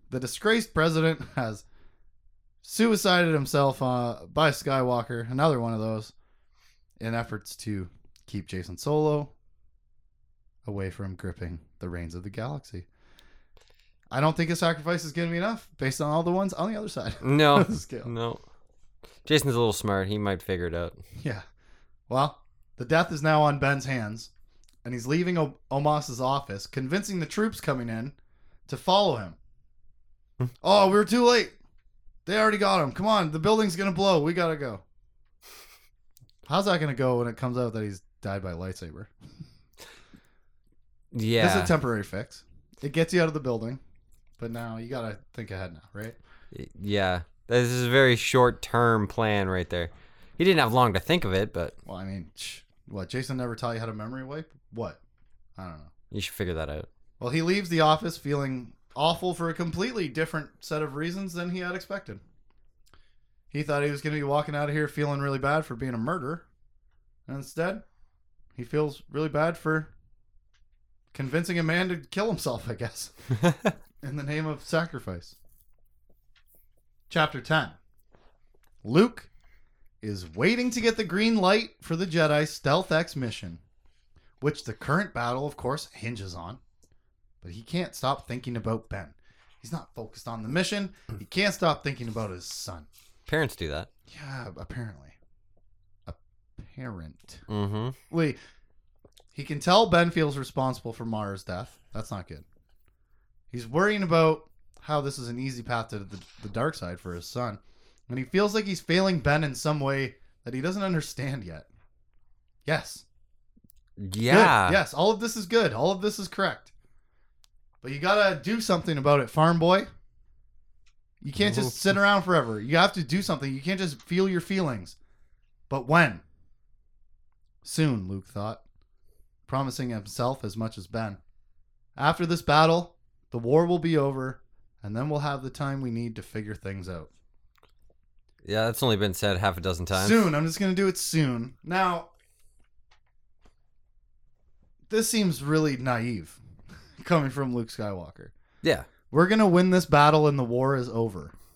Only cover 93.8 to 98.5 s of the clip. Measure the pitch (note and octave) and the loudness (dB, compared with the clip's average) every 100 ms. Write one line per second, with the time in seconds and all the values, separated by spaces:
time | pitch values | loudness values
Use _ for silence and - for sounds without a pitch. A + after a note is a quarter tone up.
93.8 | - _ _ - C#3+ C3+ A2+ E2+ - B2 | -10 _ _ -18 -14 -12 -12 -12 -12 -10
94.8 | A2+ D2+ C#2+ - _ _ _ _ _ _ | -10 -12 -20 -20 _ _ _ _ _ _
95.8 | _ _ - - _ _ _ - - - | _ _ -18 -18 _ _ _ -20 -20 -14
96.8 | B2+ G2 D#2+ - - - - G#2+ G2+ G#2+ | -12 -12 -14 -18 -20 -18 -6 -2 -2 -2
97.8 | A#2+ C3 _ E3 D#3 - - | -6 -8 _ 0 0 -2 -12